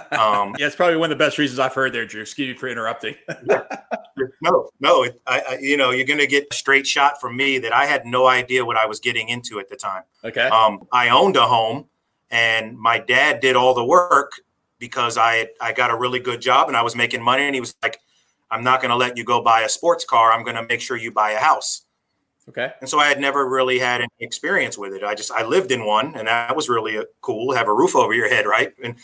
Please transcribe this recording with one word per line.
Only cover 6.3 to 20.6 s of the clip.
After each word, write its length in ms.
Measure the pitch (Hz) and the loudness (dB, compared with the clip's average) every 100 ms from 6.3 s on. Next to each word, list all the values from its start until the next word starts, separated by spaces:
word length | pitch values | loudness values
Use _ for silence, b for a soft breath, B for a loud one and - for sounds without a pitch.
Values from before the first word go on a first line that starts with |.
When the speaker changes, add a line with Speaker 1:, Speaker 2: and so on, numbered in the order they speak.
| 143 143 | 0 -2
Speaker 1:
a 40 | |
straight 320 | - - 139 135 | -4 0 0 2
shot 320 | 147 139 143 | 2 2 0
from 160 | 120 | -6
me 220 | 123 139 131 | -4 -2 -2
that 140 | 113 | 0
I 140 | 120 143 | 0 2
had 180 | 139 | -2
no 220 | 123 127 131 | -2 2 4
idea 360 | 127 123 127 | 4 2 0
what 140 | 117 113 | 0 0
I 80 | |
was 160 | 110 104 | 0 -2
getting 300 | 120 113 113 | -4 -4 -4
into 280 | 120 120 104 | -6 -8 -10
at 120 | 95 | -12
the 40 | |
time. 280 | 104 101 95 - _ | -10 -8 -10 -12 _
Speaker 2:
Okay. 260 | 113 117 127 | -8 -2 2
Speaker 1:
Um, 380 | 110 110 98 - | 4 4 0 -2
I 160 | 123 120 | 0 4
owned 280 | 131 196 180 | 4 4 4
a 100 | 117 | 4
home, 400 | 120 113 135 - _ _ _ _ | 2 0 -4 -12 _ _ _ _
and 480 | 117 117 113 110 120 | 0 2 0 -4 -2
my 200 | 113 113 | 0 0
dad 420 | - 123 147 - | 2 2 2 2
did 160 | 131 123 | 2 4
all 160 | 127 | 4
the 120 | 127 | 2
work 480 | 120 180 175 143 135 - _ _ _ - | 4 4 4 2 0 -10 _ _ _ -18
because 380 | 120 131 117 117 | -10 -4 -2 2
I, 320 | 113 113 113 - | 2 2 -2 -6
I 100 | 117 | -6
got 180 | 127 123 | 0 0
a 60 | 117 | 0
really 240 | 123 127 | -2 -2
good 220 | 123 117 | -4 -4
job 260 | 123 139 143 | 2 2 4
and 80 | 120 | 2
I 60 | |
was 120 | 117 | 0
making 280 | 120 120 120 | 0 -2 -2
money, 220 | 120 131 | 0 0
and 100 | 143 | 0
he 60 | 131 | -2
was 140 | 117 - | -6 -6
like, 180 | - - _ _ _ _ - | -8 -8 _ _ _ _ -10
"I'm 120 | 113 | -2
not 200 | 123 127 | 2 2
gonna 140 | 123 120 | 2 0
let 200 | 123 120 | 0 -4
you 80 | |
go 180 | 113 120 | -2 0
buy 200 | 113 113 | 4 2
a 60 | 107 | 2
sports 360 | - 170 170 | 0 0 0
car. 260 | - 120 113 | 0 2 4
I'm 140 | 117 | 2
gonna 220 | 117 117 | -2 -6